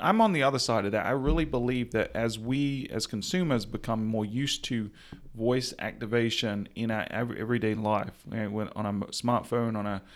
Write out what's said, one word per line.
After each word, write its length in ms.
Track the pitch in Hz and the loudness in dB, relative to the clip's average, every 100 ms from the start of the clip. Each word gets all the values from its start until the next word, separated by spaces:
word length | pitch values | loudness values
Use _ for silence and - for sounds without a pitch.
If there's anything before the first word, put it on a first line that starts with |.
I'm 200 | 160 214 | 2 6
on 120 | 220 | 6
the 100 | 170 | 6
other 160 | 135 135 | 4 4
side 260 | - 113 98 | 2 2 2
of 80 | |
that. 140 | 107 98 | 0 0
I 40 | |
really 340 | 135 135 160 156 | 0 2 2 2
believe 480 | 127 120 127 120 | 0 0 0 0
that 180 | 110 - - | 0 0 0
as 240 | 117 110 | -2 -2
we, 500 | 113 131 143 139 127 | -2 0 0 -2 -4
as 160 | 113 - | -4 -4
consumers, 580 | 107 98 185 175 127 101 | -4 -2 0 2 2 0
become 420 | 110 - 113 110 | -6 -2 -2 0
more 180 | 110 104 | 0 -2
used 400 | 117 139 - - | -2 -2 -2 -2
to 260 | 120 104 - - - - 113 | -4 -4 -8 -20 -18 -14 -2
voice 380 | 113 131 123 - | 2 2 0 -6
activation 920 | 110 110 113 117 117 110 113 104 101 - | -8 -6 0 2 2 2 0 -2 -6 -4
in 160 | 113 | -2
our 160 | 110 85 | -2 -2
ev-, 260 | 101 120 - | -4 -4 -4
everyday 380 | 110 120 110 107 | 0 2 2 0
life, 500 | 107 104 - - - | 2 2 0 -8 -8
you 60 | 107 | -6
know, 140 | 107 | -4
when, 180 | 107 107 - | -2 -4 -4
on 100 | 107 | -2
a 40 | |
m-, 140 | 101 98 | -2 -4
smartphone, 680 | - 117 120 - 120 117 113 | -4 2 2 2 0 0 -2
on 100 | 104 | -2
a, 160 | 98 - | -4 -8